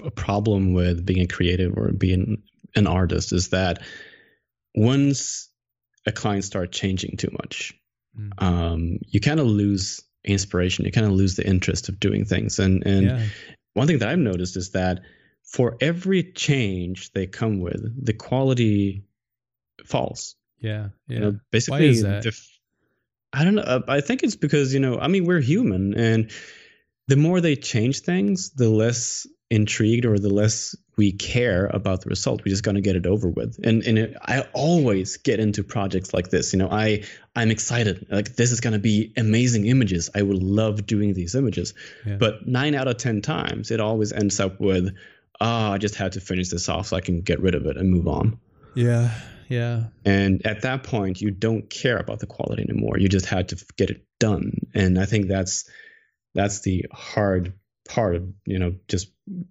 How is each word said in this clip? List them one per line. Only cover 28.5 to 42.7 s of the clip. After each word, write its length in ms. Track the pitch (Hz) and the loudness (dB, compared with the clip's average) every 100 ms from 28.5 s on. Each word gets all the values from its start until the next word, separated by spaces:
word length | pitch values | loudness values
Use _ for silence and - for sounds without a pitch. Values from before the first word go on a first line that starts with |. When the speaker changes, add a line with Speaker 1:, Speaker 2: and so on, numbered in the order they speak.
Speaker 1:
the 180 | 135 117 | 0 2
less 560 | 107 113 120 - - - _ - | 4 2 0 -4 -8 -12 _ 0
intrigued 560 | 110 104 - 110 120 120 | 2 2 2 2 2 2
or 120 | 104 | 2
the 120 | 104 | 2
less 420 | 101 107 - - - _ - | 2 2 0 -8 -12 _ 2
we 160 | 101 | 2
care 540 | 98 - 120 120 90 98 | 2 -2 0 2 2 0
about 340 | 101 98 92 | -2 -2 -4
the 80 | - | -4
result. 340 | - 131 107 | -4 -2 -2
We're 60 | 98 | -2
just 120 | 95 | -2
gonna 180 | 113 101 | 0 0
get 160 | 98 92 | 0 0
it 80 | 87 | 0
over 220 | 104 87 | 0 0
with. 300 | 78 60 - | -2 -6 -2
And, 200 | - 113 | 2 2
and 160 | 117 110 | 2 0
it, 180 | 113 - | 0 -6
I 180 | - 127 - | -4 -4 -4
always 640 | - 151 175 127 98 92 - | -2 2 4 4 2 -2 -4
get 200 | - 107 | 0 2
into 220 | 107 104 | 2 0
projects 520 | - 110 98 92 - | -2 -2 -2 -2 -2
like 160 | - 90 | -4 0
this. 220 | 87 - | 0 2
You 80 | 95 | 0
know, 80 | 98 | 2
I, 320 | 107 110 104 - - _ 120 | 2 2 0 -4 -18 _ 0
I'm 140 | 110 | 0
excited. 560 | 110 - 120 107 90 - | 0 -2 0 0 -2 -4
Like, 260 | 98 101 - | -4 -2 0
this 140 | 123 | 0
is 80 | 117 | 0
gonna 180 | 120 107 | 0 0
be 340 | 110 104 110 - | 2 0 0 -2
amazing 500 | 110 110 123 113 104 | 2 2 2 2 2
images. 420 | 131 104 87 - | 2 2 0 -2
I 80 | 101 | -2
will 180 | 101 95 | 0 0
love 460 | 92 104 110 104 98 | 0 0 0 -2 -2
doing 260 | 104 104 | 0 0
these 220 | 92 87 | -2 -2
images. 400 | 127 127 90 - - - - 104 | -2 -2 -2 -6 -10 -20 -12 -6
Speaker 2:
Yeah. 100 | 101 | -2
Speaker 1:
But 300 | 110 110 123 | -2 -2 -4
nine 280 | 123 151 | 0 0